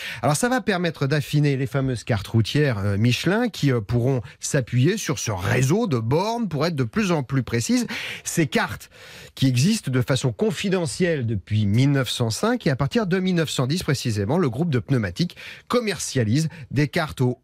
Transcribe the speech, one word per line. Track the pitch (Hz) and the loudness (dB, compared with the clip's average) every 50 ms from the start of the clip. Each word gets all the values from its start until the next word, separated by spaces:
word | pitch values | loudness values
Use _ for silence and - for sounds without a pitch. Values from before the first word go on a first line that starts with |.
| - - - 120 | -12 -12 -10 -2
Alors, | 120 139 151 | 0 0 0
ça | - 240 240 | 2 0 0
va | 262 254 | 0 0
permettre | 190 220 185 175 180 165 - - 143 | 0 0 0 0 0 -2 -2 -2 -2
d'affiner | 131 156 147 - - - 147 147 143 139 | 0 0 0 -2 0 0 2 2 2 2
les | 127 139 | 0 -2
fameuses | - - 135 135 131 123 107 - | -2 -2 -2 0 0 -2 -4 -2
cartes | - 120 104 - - | -2 -2 -2 -2 0
routières, | - 113 107 - - 147 151 135 117 | 2 2 2 2 2 2 2 2 0
euh, | 101 95 104 101 98 | 0 0 0 2 2
Michelin | 113 123 120 - - 165 196 226 247 220 | 2 2 2 2 0 0 2 2 0 -2
qui, | - - 147 139 | -2 0 0 2
euh, | 123 117 | 2 2
pourront | 98 - 120 120 117 135 135 123 - - - - | 0 0 0 0 2 2 0 -2 -4 -8 -16 -10
s'appuyer | - - - 139 117 - 123 123 131 175 220 214 | -8 -2 -2 -2 -2 0 2 2 4 4 2 0
sur | - - 123 - | -2 -4 -4 -4
ce | - 117 | -4 -4
réseau | 101 92 92 107 113 123 131 127 175 220 247 | -4 -4 -2 0 2 2 2 2 2 2 2
de | 190 127 | 0 0
bornes | 113 110 113 143 170 196 220 233 240 233 | -2 0 2 2 2 2 0 -2 -2 -2
pour | 175 151 131 156 | -2 -2 0 0
être | 180 165 | 0 0
de | 131 127 | -2 -2
plus | 110 - 220 214 180 | -2 0 0 0 2
en | 175 151 | 2 0
plus | 127 - 135 135 | 0 0 -2 -2
précises. | 113 - 117 117 - - 247 254 226 - - - - - - - | -2 0 -2 -2 0 0 0 0 0 -2 -6 -10 -10 -10 -12 -10
Ces | - - - 170 160 - | -10 -4 0 0 0 2
cartes | - 226 196 - - - - - - - - - - - - - - | 2 0 0 -2 -6 -12 -14 -20 -20 -20 -20 -20 -20 -20 -20 -16 -4
qui | - 135 | 0 2
existent | 135 123 120 143 202 226 208 - 139 | 2 4 4 4 4 2 0 -2 -2
de | 127 131 | 0 0
façon | 117 - 135 - - 127 | 0 0 0 0 0 -2
confidentielle | 107 - 214 220 156 - - 202 185 185 170 143 - - 180 175 160 139 120 | 0 0 0 -2 0 -2 -2 0 0 0 -2 -4 -2 0 0 0 0 0 0
depuis | 110 113 95 - - 107 107 104 | -2 -2 -4 -4 -2 0 0 2
mille | 98 104 120 135 143 | 2 4 4 4 4
neuf | 139 135 123 - | 4 2 0 0
cent | - - 123 113 | -2 -2 -2 -2
cinq, | 104 - 208 226 254 247 - | -2 0 0 0 0 0 0
et | 165 | -2
à | 135 | 0
partir | - 143 135 - 233 214 | 0 -2 0 0 0 0
de | 170 185 190 | 2 0 0
mille | 185 185 180 | 2 2 2
neuf | 165 156 - | 0 0 0
cent | - - 127 | -2 -2 0
dix | 127 160 185 | 0 -2 -2
précisément, | - - 131 - - 123 104 104 98 98 151 | 0 -2 -2 0 0 -2 0 0 0 0 2
le | 190 170 127 | 2 2 0
groupe | 107 127 180 170 | 0 -2 -2 0
de | 127 117 | 0 0
pneumatiques | - - 139 120 101 90 87 - 180 175 - - - - - - _ - | 0 2 0 0 0 -2 -2 -2 -4 -4 -4 -12 -18 -18 -18 -18 _ -2
commercialise | - 247 226 208 175 - - - - 131 113 104 117 156 160 - - - 135 - | -2 0 0 0 -4 -4 -6 -4 0 0 2 2 2 2 0 -2 -6 -10 -14 -4
des | - 135 151 - | 0 0 0 2
cartes | - 175 156 135 - - | 0 -2 -2 -2 -2 0
au | 127 123 120 _ | 0 0 0 _